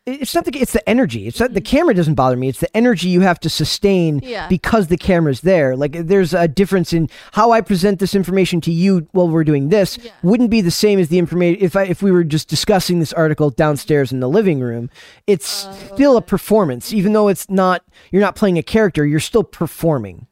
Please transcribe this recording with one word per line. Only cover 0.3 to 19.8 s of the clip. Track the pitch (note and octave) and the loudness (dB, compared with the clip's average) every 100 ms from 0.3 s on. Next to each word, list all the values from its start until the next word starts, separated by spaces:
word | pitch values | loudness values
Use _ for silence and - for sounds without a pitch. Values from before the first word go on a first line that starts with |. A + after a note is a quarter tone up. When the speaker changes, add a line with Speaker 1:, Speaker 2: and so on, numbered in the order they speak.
Speaker 1:
not | E4+ E4+ | -4 -4
the, | C4 | -4
it's | A#3+ | -2
the | A3 - | -2 0
energy. | A#3 G#3 A2+ G2+ | 0 0 -4 -8
It's | - | -4
not, | B3 | -4
the | F#3+ | -4
Speaker 2:
Mm-hmm. | - C4+ | -2 0
Speaker 1:
camera | F4 | 2
doesn't | F#3 D#3 C3+ | 2 2 2
bother | B2+ B2 | 0 0
me. | C3 | -2
It's | B2 | -4
the | E3+ A3 | -4 0
energy | B3 F#3 F3+ | 2 0 0
you | F3+ | 2
have | F#3+ E3 | 2 2
to | D#3+ | -4
sustain | - D3+ - G3+ F#3+ E3 C#3+ | -4 -4 0 0 2 0 -2
Speaker 2:
Yeah. | B3+ G#3+ E3 | -6 -10 -2
Speaker 1:
because | F#3 - A3+ D#3+ | -2 0 0 0
the | F3 | -2
camera's | - F3 D#3 B2 | 0 2 2 0
there. | E3+ F#3 C3+ B2+ | 2 2 2 0
Like, | D3 E3 E3 | -4 -4 0
there's | G3 F3 | 0 2
a | F3 E3+ | 0 0
difference | C#3 G3 F#3+ E3 | 2 0 0 0
in | E3+ D#3 - - | -2 -2 -6 -6
how | G#3 A#3 | 0 2
I | A3+ | 2
present | - F#3+ G3+ G3 | 0 0 0 0
this | F#3+ G3 | -2 -2
information | F3 F#3+ F3+ F3 | 0 0 0 0
to | E3 | -2
you | E3 F#3+ F#3 D3+ | 0 2 2 0
while | F#3 F3 | 0 2
we're | D#3+ | 2
doing | D3+ C#3+ C#3 | 2 0 2
this | G#3 F3+ A#3 | 2 0 -4
Speaker 2:
Yeah. | A#3 F3+ | -18 -4
Speaker 1:
wouldn't | F3 A#3+ A#3+ | 0 2 2
be | A3+ | 2
the | E3+ | 0
same | - G#3 G3 | 0 2 2
as | D#3+ | 2
the | F3+ | 0
informa-, | E3 F3 F3 F#3+ | 0 0 0 0
if | F#3 G3 | 0 0
I, | |
if | F#3 E3+ | -2 0
we | G3 | 2
were | F3+ | 2
just | E3 D3+ - | 2 -2 -4
discussing | D#3 - G3 - F3 | -4 0 0 0 -2
this | D3+ | -2
article | E3+ D#3 D3+ D3 | 0 -2 0 0
downstairs | B2+ D3+ C#3+ - D3 C3+ | 0 0 -2 0 0 0
in | C3 | -2
the | B2+ | 0
living | F#3 F#3+ C#3+ | 2 2 0
room. | B2 A#2 A#2+ - - - - | -4 -6 -10 -14 -20 -8 -2
It's | G3 - - G3 | -2 -2 -10 -12
Speaker 2:
Oh, | - - | -16 -8
Speaker 1:
still | - C#4 | 2 4
a | A#3 | 4
Speaker 2:
okay. | - | 2
Speaker 1:
performance, | F#3+ - G#3+ E3+ B2 - | -4 0 0 2 -4 -4
even | A3 F#3+ | -2 0
though | G#3+ G#3 | 2 2
it's | F#3+ - | 0 -2
not, | F#3+ F#3 F3+ - _ _ | 0 2 0 -4 _ _
you're | F#3 | 0
not | G3+ - | 0 0
playing | G#3 E3+ | 0 0
a | |
character, | - A3 G#3 D3+ D3 | 0 0 2 0 0
you're | D3+ | 0
still | - A3+ | 0 -2
performing. | - - E3 - | -2 -4 -8 -4